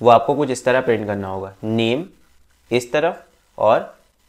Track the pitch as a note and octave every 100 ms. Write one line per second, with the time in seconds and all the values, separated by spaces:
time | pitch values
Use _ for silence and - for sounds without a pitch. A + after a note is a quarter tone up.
0 | A#2 A#2 - C#3+ C3+ B2 B2+ B2+ B2+ A2
1 | G#2 G2+ F#2+ F#2+ F#2+ - A2 A2+ A2+ C3
2 | F#3 _ _ _ _ _ - A#2+ - D3+
3 | D#3+ F#3 _ _ _ - G#2+ C#3+ F#3+ -
4 | _ _